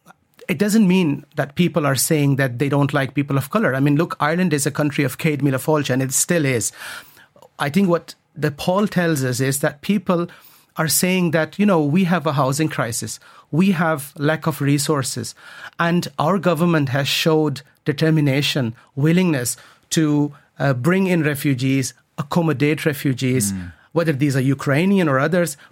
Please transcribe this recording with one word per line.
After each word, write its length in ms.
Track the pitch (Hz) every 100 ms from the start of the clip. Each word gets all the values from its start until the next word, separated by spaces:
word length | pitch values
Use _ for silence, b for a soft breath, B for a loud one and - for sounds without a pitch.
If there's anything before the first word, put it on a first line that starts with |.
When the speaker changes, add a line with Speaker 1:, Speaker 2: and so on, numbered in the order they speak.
| _ - _ _ -
Speaker 1:
it 100 | 160
doesn't 300 | 208 220 190
mean 360 | 185 160 139 - -
that 180 | 139
people 320 | - 175 175 143
are 80 |
saying 420 | 131 - 156 143 135
that 220 | 135 120
they 100 | 143
don't 240 | 143 139
like 220 | 151 135
people 240 | 147 143 139
of 120 | -
color. 240 | 214 180
I 60 | 131
mean, 160 | 147 147
look, 200 | 175 -
Ireland 340 | 147 170 185
is 140 | 143 147
a 40 |
country 340 | - 147 147
of 120 | 135 -
Céad 260 | 165 147
Míle 120 | 143
Fáilte, 360 | 131 - 156 139
and 120 | 127
it 100 | 131
still 320 | - - 175
is. 280 | 135 120 - B B B B B B _ - -
I 120 | 143
think 180 | 185 190
what 260 | 170 - - _
the 160 | - 147
poll 360 | 143 - 190 214
tells 340 | 180 170 156
us 160 | 131 120
is 200 | 135 139
that 220 | 151 147
people 440 | - 208 - 175 175 B B B B -
are 120 | 160
saying 420 | - 185 185 175
that, 280 | 160 156 -
you 60 |
know, 180 | 208 170
we 220 | 147 175
have 220 | 175 175 151
a 60 |
housing 360 | 143 131 139 156
crisis, 520 | - 117 - 110 - B B B
we 180 | 147 190
have 420 | 165 165 156 143 -
lack 300 | 147 156 160
of 140 | 143
resources, 720 | 139 143 143 147 123 120 110 - B B B B
and 300 | 170 175 - -
our 200 | 147 196
government 500 | 170 151 175 160 139
has 180 | 139 139
showed 560 | - 170 156 151 135 - b
determination, 920 | - 143 160 156 143 135 139 151 117 - b 139
willingness 600 | 156 175 185 139 120 - B B -
to, 440 | 170 151 147 147 B B -
uh, 160 | 139
bring 320 | 123 135 190 185
in 160 | 175
refugees, 720 | 147 143 147 127 131 135 131 - _ -
accommodate 640 | - 175 160 127 147 151
refugees, 680 | 160 143 147 123 131 127 101
Speaker 2:
Mm. 200 | 95 90 B B
Speaker 1:
whether 200 | 160 165
these 220 | 139 147
are 60 | 135
Ukrainian 680 | 131 135 151 139 190 196 160
or 120 | 131
others, 360 | 151 175 170 - B